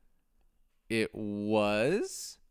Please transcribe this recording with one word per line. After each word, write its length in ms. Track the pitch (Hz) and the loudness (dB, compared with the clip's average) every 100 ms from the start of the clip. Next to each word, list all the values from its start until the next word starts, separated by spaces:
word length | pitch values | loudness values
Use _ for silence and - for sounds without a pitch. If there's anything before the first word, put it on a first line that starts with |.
| _ _ _ _ _ _ _ _ - | _ _ _ _ _ _ _ _ -4
it 240 | 113 107 | -2 -2
was 1300 | - 104 104 104 107 104 104 131 202 370 - - - _ | -4 -6 -4 2 2 4 4 2 0 -2 -8 -12 -16 _